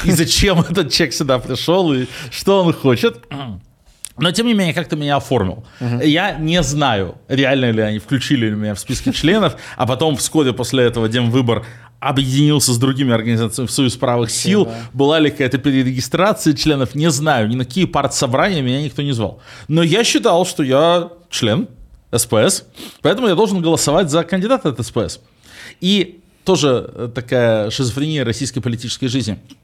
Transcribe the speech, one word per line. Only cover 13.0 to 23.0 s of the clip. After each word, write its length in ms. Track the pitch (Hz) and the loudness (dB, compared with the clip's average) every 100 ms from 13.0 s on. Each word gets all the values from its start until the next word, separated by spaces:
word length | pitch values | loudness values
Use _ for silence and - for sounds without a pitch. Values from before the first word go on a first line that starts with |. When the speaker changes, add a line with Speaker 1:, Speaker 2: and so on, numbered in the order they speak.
| 135 | 0
Speaker 1:
организациями 560 | 117 110 113 113 - 123 | 0 0 0 -2 -4 -4
в 20 | |
Союз 260 | - 131 117 | 0 0 0
правых 320 | 131 120 117 | 0 0 0
Speaker 2:
Окей, 100 | - | -2
Speaker 1:
сил. 260 | - 202 151 | 0 2 2
Speaker 2:
да. 60 | 113 117 | -2 -8
Speaker 1:
Была 280 | 123 139 160 | 0 2 4
ли 100 | 151 | 2
какая-то 280 | 143 135 135 | 2 0 0
перерегистрация 960 | 127 135 131 127 117 160 190 214 - | 0 0 0 -2 -2 0 0 2 0
членов, 420 | 143 156 143 131 143 | 0 0 0 -2 0
не 140 | 160 | 0
знаю. 380 | 135 156 135 107 | 0 0 0 0
Ни 60 | |
на 100 | 120 | -2
какие 200 | 127 - | -4 -2
партсобрания 760 | 208 151 135 - 143 131 185 180 | 0 0 -2 -2 0 0 0 0
меня 220 | 131 131 | -2 -2
никто 200 | 147 - | -4 -4
не 100 | 143 | -4
звал. 280 | 123 101 - - - - | -2 -4 -6 -18 -16 -2
Но 140 | 160 | 2
я 180 | 165 185 | 2 2
считал, 420 | 233 - 226 175 180 | 2 2 2 2 2
что 180 | - | -2
я 460 | 139 131 165 175 170 - _ | 0 4 4 2 0 -10 _
член 380 | - 113 120 247 - - - _ | -4 0 0 -2 -10 -20 -20 _
С 160 | 117 - | -4 0
П 120 | 113 131 | 2 2
С, 140 | - - - - - | 0 -6 -18 -20 -4